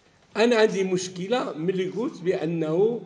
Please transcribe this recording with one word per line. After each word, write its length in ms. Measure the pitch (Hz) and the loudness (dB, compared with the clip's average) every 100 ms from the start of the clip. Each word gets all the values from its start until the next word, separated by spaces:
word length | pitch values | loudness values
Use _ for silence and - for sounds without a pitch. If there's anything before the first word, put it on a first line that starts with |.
| _ _ _ - | _ _ _ 2
أنا 200 | 240 226 | 4 6
عندي 280 | 220 185 | 4 4
مشكلة 680 | 190 180 - 170 190 247 247 | 0 -2 -4 -8 -2 -2 -2
ملي 360 | 147 170 185 185 | -4 -4 -2 -2
قلت 340 | 185 269 170 | -2 -6 -4
بأنه 760 | 175 143 160 165 156 165 220 240 | -2 -2 -2 -2 0 2 2 0